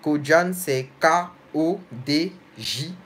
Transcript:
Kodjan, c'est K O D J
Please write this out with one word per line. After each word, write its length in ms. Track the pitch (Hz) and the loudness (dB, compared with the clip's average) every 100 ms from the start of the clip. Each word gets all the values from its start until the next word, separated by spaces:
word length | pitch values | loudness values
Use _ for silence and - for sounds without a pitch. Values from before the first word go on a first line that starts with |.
Kodjan, 500 | 156 147 139 160 180 | 0 -2 4 4 4
c'est 360 | 180 - 131 131 - | -4 -2 -2 -4 0
K 300 | 160 170 175 - - | 2 2 0 -12 -8
O 260 | 151 160 196 - | -2 0 -2 -8
D 420 | 117 135 147 180 - - - | -12 -2 0 0 -8 -20 -12
J 360 | 110 120 160 180 | -8 -8 -8 -12